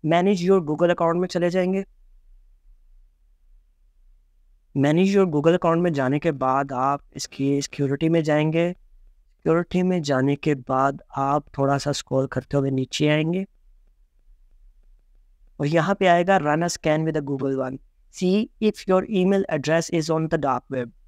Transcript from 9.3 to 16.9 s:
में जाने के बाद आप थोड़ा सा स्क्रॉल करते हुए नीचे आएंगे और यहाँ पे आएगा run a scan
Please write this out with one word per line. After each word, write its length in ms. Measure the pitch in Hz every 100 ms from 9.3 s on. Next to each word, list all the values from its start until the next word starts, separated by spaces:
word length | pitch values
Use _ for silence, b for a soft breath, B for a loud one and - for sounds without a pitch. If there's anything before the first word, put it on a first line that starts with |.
| _ 156 165 175 180
में 180 | 185 180
जाने 340 | 143 131 135 143
के 180 | 156
बाद 460 | 139 123 131 139 139 - -
आप 280 | 139 147 - -
थोड़ा 200 | 139 139
सा 140 | 147
स्क्रॉल 360 | 139 - 135 135
करते 240 | 131 - 143
हुए 140 | 135
नीचे 380 | 131 131 - 151
आएंगे 360 | 151 160 180 196 _ - - _ _ _ _ _ - _ - - _ - - _ _ _ _ - -
और 80 | 147
यहाँ 280 | 165 156 196
पे 80 | 185
आएगा 320 | 175 180 190
run 280 | 147 156 170
a 40 | -
scan 300 | 156